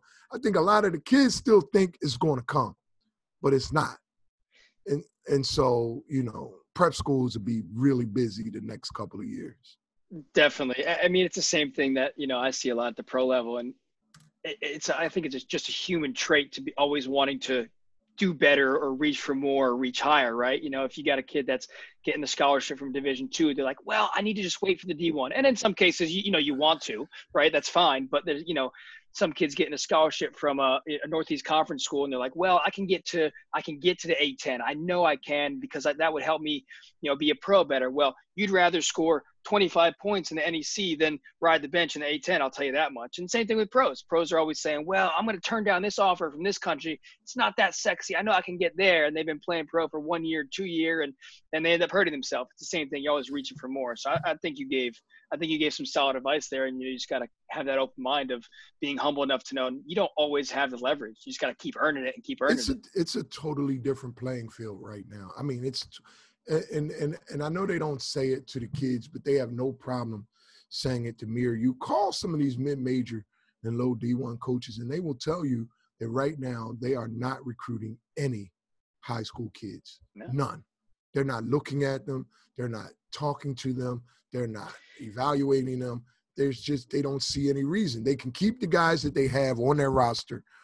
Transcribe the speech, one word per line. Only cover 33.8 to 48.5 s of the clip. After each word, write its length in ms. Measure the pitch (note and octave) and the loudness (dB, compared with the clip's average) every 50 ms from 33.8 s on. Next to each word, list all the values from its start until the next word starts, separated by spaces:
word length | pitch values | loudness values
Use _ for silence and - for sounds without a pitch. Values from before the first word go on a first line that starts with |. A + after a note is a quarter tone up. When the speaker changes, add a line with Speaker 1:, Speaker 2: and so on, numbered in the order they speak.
| C3+ F3+ F3+ - | 2 0 0 0
Speaker 2:
to 80 | - | 0
the 160 | E3 E3 C3+ D3+ | 0 2 2 2
A 120 | C#3 C3 | 0 -2
ten. 260 | - - D3 B2+ A#2+ A#2 | -4 -4 -4 -2 -2 -2
I 100 | B2+ D3 | -4 -4
know 280 | D3+ E3 F3+ F3+ F3+ F3 | -2 -2 0 2 4 4
I 140 | D#3+ D3 | 4 2
can 420 | C3 - - D3 D3 C#3+ C#3+ C#3 C3 | 0 -2 -2 -2 0 0 -2 -4 -6
because 260 | C3+ C3+ - D3 C3+ | -10 -8 -6 -2 -2
I, 60 | D3+ D3 | -2 0
that 200 | D3 D#3+ E3 D#3 | 2 0 0 0
would 100 | C#3+ B2+ | 0 0
help 180 | D#3 D#3+ D#3 | 0 0 0
me, 220 | D#3 D3+ D3+ C3+ - - - - - - _ - | 0 -4 -4 -4 -6 -12 -20 -20 -20 -20 _ -6
you 100 | - C#3+ | -2 -2
know, 60 | C#3 | 0
be 140 | C#3+ D3+ D3 | 2 2 2
a 40 | C#3+ | 2
pro 300 | - - F#3+ G3 F#3+ E3 | 2 2 6 6 6 6
better." 240 | C#3 C#3 C3 B2+ B2+ | 6 2 0 0 0
Well, 260 | C3 C#3+ C#3+ C3+ C3 - _ _ - | 2 2 2 2 2 -2 _ _ -4
you'd 160 | F3+ G#3 F#3+ | -2 0 2
rather 300 | G3 F#3 F3 F3 E3+ E3 | 4 6 4 6 4 2
score 420 | D3+ - - - D#3+ E3 D#3+ C#3 - _ _ _ - | 0 0 0 2 4 4 4 2 0 _ _ _ -4
twenty-five 480 | - G#3 G#3 G3 E3 - G3 E3+ E3+ - - | 0 2 4 4 4 6 6 4 4 4 0
points 300 | - G3+ G#3 F#3+ D#3+ - | -2 -2 0 -2 -2 -4
in 60 | D#3+ | -4
the 80 | D#3+ D3+ | -2 -2
N 100 | E3+ E3+ | -2 -2
E 80 | D#3 D3 | -4 -4
C 320 | - - - G3 F3+ D#3+ | -6 -4 -2 -2 -2 0
than 220 | D3 D#3+ D#3 D3+ C#3+ _ - _ - | 2 2 0 0 -4 _ -16 _ 0
ride 200 | E3 E3 D#3+ D#3 | 4 4 4 4
the 60 | C#3+ | 2
bench 280 | C#3 D#3 F3 E3+ D3 - | 0 0 0 0 0 -2
in 60 | D3+ | -4
the 60 | D3 | -4
A 120 | D3 D3+ D3 | -4 -4 -2
ten, 220 | - E3+ F#3 D#3+ | -2 0 0 2
I'll 100 | C#3 C3 | 0 0
tell 140 | - - C#3+ | -2 -4 -4
you 80 | C3+ C3 | -2 0
that 200 | D3 D#3 C#3 C#3 | 0 0 0 -2
much. 240 | A#2 A#2 B2 - | -8 -12 -10 -10
And 120 | - F3+ F3 | -10 -8 -4
same 180 | - A#3 A3+ | -2 -2 0
thing 100 | G3+ A3 | 0 0
with 140 | A3 G#3+ G3+ | 0 0 2
pros. 320 | - B3+ C4 F3 C3 - - | 2 2 2 2 0 -4 -6
Pros 280 | - E3+ E3 E3+ D3+ | 0 0 0 2 2
are 60 | E3+ | 2
always 240 | D#3+ D#3+ D#3 D3+ - | 2 2 0 -2 -4
saying, 240 | - D#3 D3+ D3 D3+ | -2 -2 -2 -2 -2
"Well, 260 | F3 F#3+ F#3+ F#3 F3 D#3+ | 0 2 2 2 2 2
I'm 80 | E3+ G#3+ | 0 -2
gonna 140 | A3+ G#3 F3 | -2 -4 -4
turn 240 | - - A#3 A3 G#3 | -4 -4 -2 0 2
down 180 | G#3 F#3+ F3+ | 2 2 2
this 160 | G3 G#3 - | 0 -2 0
offer 320 | - G3 F#3+ F3+ F3 F3 D3+ | 2 4 4 4 2 -2 -6
from 140 | C#3 D3+ F3 | -4 -4 -2
this 160 | G3+ F#3+ - | -2 -2 -2
country. 400 | - F#3 D#3 C#3 - D#3+ D3+ - - - - _ _ | -2 -4 -4 -4 -4 -8 -8 -8 -12 -20 -20 _ _
It's 120 | - - | -8 -2
not 200 | B3+ A3+ G#3 G3 | 0 0 0 2
that 160 | - G3+ F3+ - | 2 2 2 2
sexy. 420 | - - G#3+ F3+ - - - F3+ | 0 -2 -2 -2 -2 -4 -4 -2
I 60 | E3 | -2
know 100 | G3+ A3 | 2 4
I 100 | G3+ F#3 | 4 2
can 160 | F3+ F#3 | 2 0